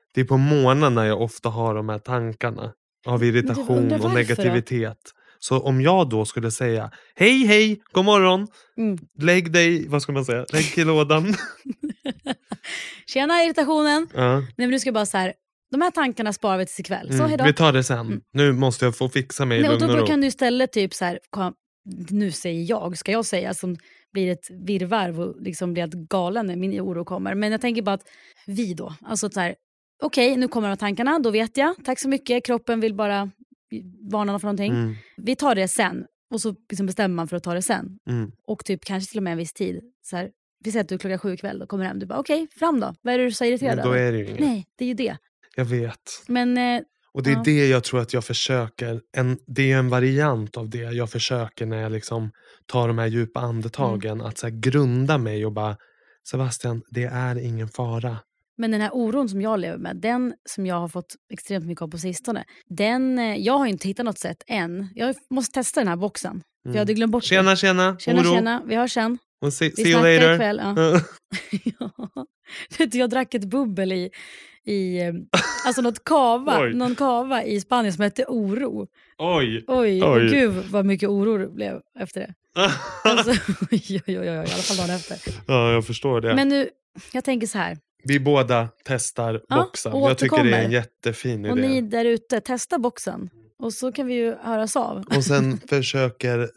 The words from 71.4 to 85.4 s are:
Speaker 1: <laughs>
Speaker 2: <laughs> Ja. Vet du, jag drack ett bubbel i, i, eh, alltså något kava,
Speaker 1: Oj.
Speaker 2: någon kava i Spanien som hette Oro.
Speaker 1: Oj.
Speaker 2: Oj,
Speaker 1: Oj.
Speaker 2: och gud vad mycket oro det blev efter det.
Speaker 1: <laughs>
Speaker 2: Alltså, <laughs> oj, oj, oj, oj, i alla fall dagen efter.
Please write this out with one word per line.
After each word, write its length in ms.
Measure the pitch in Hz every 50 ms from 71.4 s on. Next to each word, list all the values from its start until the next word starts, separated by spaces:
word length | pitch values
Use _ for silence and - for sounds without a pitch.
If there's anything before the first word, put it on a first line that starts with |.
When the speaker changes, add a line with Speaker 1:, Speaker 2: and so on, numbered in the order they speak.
| - - - 190 -
Speaker 1:
<laughs> 160 | 240 - -
Speaker 2:
<laughs> 0 |
Ja. 460 | 247 202 - - 233 - - 269 262 - _ _ _ - - - - - - -
Vet 120 | 330 226
du, 60 | 226 247
jag 120 | 247 233
drack 240 | 233 262 247 - -
ett 120 | 233 202
bubbel 460 | 190 214 277 277 220 190 196 190 190
i, 180 | 190 185 175 190 - - - - - - - - - _ _
i, 340 | - 208 196 190 185 180 180
eh, 120 | 175 175 170 175 - - - 180 - - - - -
alltså 160 | 254 247 269
något 220 | 240 240 226 - -
kava, 580 | - 320 294 262 233 233 247 269 302 247 156
Speaker 1:
Oj. 120 | 254 226 220
Speaker 2:
någon 220 | 247 247 247 240
kava 480 | - 285 262 240 233 254 269 269 226 -
i 180 | 220 208 202
Spanien 320 | - - 254 247 226 202 175
som 100 | 156 208
hette 220 | 202 - - 262 -
Oro. 600 | 254 233 208 190 202 247 277 247 - 214 - - _ _ _ _ _ -
Speaker 1:
Oj. 460 | 156 175 180 156 135 113 110 113 113 -
Speaker 2:
Oj, 360 | 254 254 240 214 190 185 185
Speaker 1:
Oj. 0 |
Speaker 2:
och 160 | 156 135 117
gud 340 | 117 110 - 277 254 220 185 185 185 202
vad 160 | 196 202 190
mycket 240 | 196 196 - 202 202
oro 280 | 202 202 196 226 220 196
det 100 | 185 -
blev 320 | 170 214 - 196 190 - - _ _ 247
efter 220 | 190 - - 190
det. 120 | - - 180 - _ _ -
Speaker 1:
<laughs> 160 | 170 196 185 139 - - - - - -
Speaker 2:
Alltså, 280 | 220 233 240 220 233
<laughs> 300 | 247 202 - - 180 - 185 -
oj, 80 | 233 190 - -
oj, 100 | 190 185 - -
oj, 120 | 185 180
oj, 60 | 180
i 40 | 170
alla 180 | 165 160 160 -
fall 300 | 170 180 196 - 202 185
dagen 120 | 180 175 180
efter. 220 | 180 - - - - - - - -